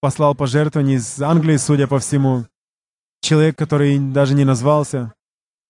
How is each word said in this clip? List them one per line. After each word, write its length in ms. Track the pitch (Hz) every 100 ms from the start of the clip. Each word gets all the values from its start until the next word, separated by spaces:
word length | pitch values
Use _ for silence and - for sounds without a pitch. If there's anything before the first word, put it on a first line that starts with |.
послал 340 | 139 - 151 143
пожертвование 640 | 139 131 156 156 139 135
из 240 | 113 -
Англии, 360 | 143 165 156 151
судя 300 | - 143 135
по 120 | 139
всему. 460 | - 143 135 127 117 _ _ _ _ _ _ _
Человек, 360 | - 156 156 -
который 400 | 156 147 143 143
даже 340 | 139 135 139
не 100 | 143
назвался, 680 | 139 127 127 151 143 135 120 - _ _ _ _ _